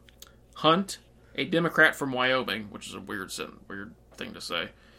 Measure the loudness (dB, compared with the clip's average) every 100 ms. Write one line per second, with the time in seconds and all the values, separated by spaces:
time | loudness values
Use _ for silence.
0 | -20 -20 -20 -20 -20 2 4 4 2 -8
1 | -14 -20 -14 -6 0 2 2 6 6 4
2 | -4 0 2 2 0 -4 -6 -12 -12 -12
3 | -10 -8 -8 -8 -10 -12 -14 -12 -12 -16
4 | -20 -12 -12 -10 -6 -4 -4 -10 -20